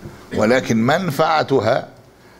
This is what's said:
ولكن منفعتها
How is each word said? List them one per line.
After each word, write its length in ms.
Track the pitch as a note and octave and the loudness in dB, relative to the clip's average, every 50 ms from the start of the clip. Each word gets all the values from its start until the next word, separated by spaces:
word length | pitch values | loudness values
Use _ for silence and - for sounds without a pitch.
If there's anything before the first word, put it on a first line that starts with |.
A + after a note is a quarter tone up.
| - - - - - - - | -20 -20 -20 -20 -14 -8 -4
ولكن 420 | - - G#3+ B3 C4 B3 - A#3 | -2 0 2 2 2 0 0 0
منفعتها 1120 | A3+ - F3+ D3 F3+ F#3+ E3+ C3+ C3+ D#3+ E3 D#3+ D3+ C#3+ - C3+ B2+ G#2 A2 B2+ - - - - - - - - - - - - | 0 2 2 0 0 -2 -2 -2 0 0 2 2 0 0 2 0 0 2 2 0 -2 -4 -8 -16 -20 -20 -20 -20 -20 -20 -20 -20